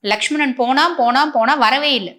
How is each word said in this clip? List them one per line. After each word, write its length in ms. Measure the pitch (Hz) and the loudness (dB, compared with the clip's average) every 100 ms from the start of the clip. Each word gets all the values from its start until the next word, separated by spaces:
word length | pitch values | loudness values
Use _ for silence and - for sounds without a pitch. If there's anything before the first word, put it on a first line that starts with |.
லக்ஷ்மணன் 540 | 208 214 - 294 285 | -4 -4 -2 -2 -2
போனா, 340 | 254 240 262 339 | -2 0 2 0
போனா, 380 | 339 240 247 302 | 0 0 2 0
போனா, 280 | 254 226 | 0 0
வரவே 400 | 294 220 262 294 | 2 2 2 0
இல்ல. 180 | 254 180 | -2 -4